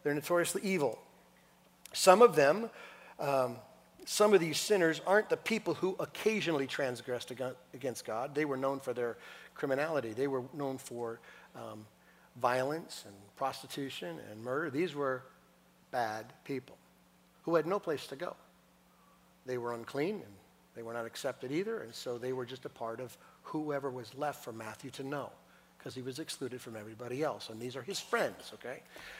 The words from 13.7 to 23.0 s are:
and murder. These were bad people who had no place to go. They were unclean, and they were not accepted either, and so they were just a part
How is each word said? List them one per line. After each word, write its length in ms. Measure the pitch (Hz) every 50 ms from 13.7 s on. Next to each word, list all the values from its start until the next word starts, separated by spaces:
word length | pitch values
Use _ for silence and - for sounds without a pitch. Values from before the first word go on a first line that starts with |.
| - 147 139 131 - - 175 175 170 151 110 107
and 120 | 107 107
murder. 280 | 113 123 127 147 170 156
These 240 | 123 143 180 170 143
were 300 | 147 143 135 131 127 127 - - - - - - - _ - _ _ - -
bad 420 | - 123 120 107 107 110 110 117 - - -
people 320 | - 139 127 127 - - - - - _ _ _ _ _ _ _ _ _ _ -
who 100 | 160 170
had 120 | 165 151
no 120 | 165 190 202
place 280 | - 175 151 127 -
to 100 | - 139
go. 200 | 135 170 180 - - - - - _ _ _ _ _ _ _ _ _ _ - - _ _ _ _ _ -
They 100 | 127 123
were 160 | 123 120 120
unclean, 440 | 120 117 113 - - 139 147 185 214
and 180 | 190 - 104 101 95 - - - _ _ _ -
they 60 | 120
were 100 | 117 113
not 140 | 117 120 117
accepted 440 | 113 - - - 135 123 - - 127
either, 300 | 143 165 196 220 226 214
and 140 | - 113 117
so 240 | - - 131 120 120
they 160 | 120 127 131
were 100 | 127 127
just 220 | 117 131 127 -
a 20 | 135
part 320 | - - 120 113 113 117